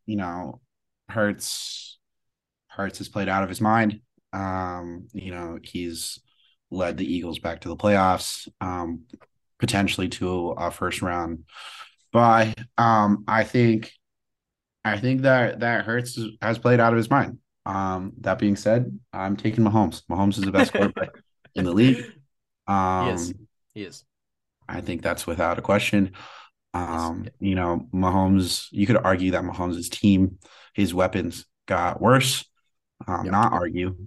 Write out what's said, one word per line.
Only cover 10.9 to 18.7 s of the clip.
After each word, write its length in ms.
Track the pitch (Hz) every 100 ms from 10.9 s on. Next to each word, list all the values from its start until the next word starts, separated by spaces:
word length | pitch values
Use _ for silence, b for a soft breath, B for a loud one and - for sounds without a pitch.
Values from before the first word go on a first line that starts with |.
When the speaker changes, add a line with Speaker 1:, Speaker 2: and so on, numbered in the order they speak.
| -
Speaker 1:
round 440 | 92 87 82 82 - B B B B B _
bye. 420 | 117 117 113 110 107 - -
Um, 460 | 117 113 104 101 -
I 160 | 110
think, 480 | 113 127 117 110 110 - _ _ _ _ _ _ _ _
I 160 | 107 101
think 220 | 123 131
that, 380 | 131 131 113 -
that 240 | 117 117 101
Hurts 340 | 120 123 - 110 -
has 160 | 104 117
played 220 | 120 123
out 140 | 117
of 40 | 117
his 120 | 113
mind. 300 | 139 107 - _ _ -
Um, 480 | 98 95 92 95 -
that 180 | 98 92
being 160 | 107 101
said, 440 | -